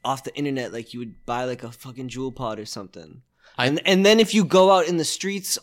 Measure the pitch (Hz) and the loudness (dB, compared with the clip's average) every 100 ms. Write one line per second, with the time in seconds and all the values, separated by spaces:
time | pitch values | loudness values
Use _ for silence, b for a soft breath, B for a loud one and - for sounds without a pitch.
0 | 117 131 131 135 143 135 113 113 113 123 | -8 -6 -8 -8 -6 -6 -8 -10 -12 -14
1 | 117 - - 120 127 123 117 120 135 120 | -14 -14 -8 -6 -6 -8 -12 -16 -18 -14
2 | 127 123 131 117 120 107 107 117 95 - | -12 -10 -10 -8 -10 -10 -12 -14 -16 -18
3 | 78 131 _ b b b 123 156 - 190 | -20 -20 _ b b b 0 0 2 4
4 | 196 220 214 214 170 185 190 190 165 175 | 6 6 4 2 4 6 8 6 4 -2
5 | 151 - 190 196 190 - | -2 -6 -6 -6 -6 -2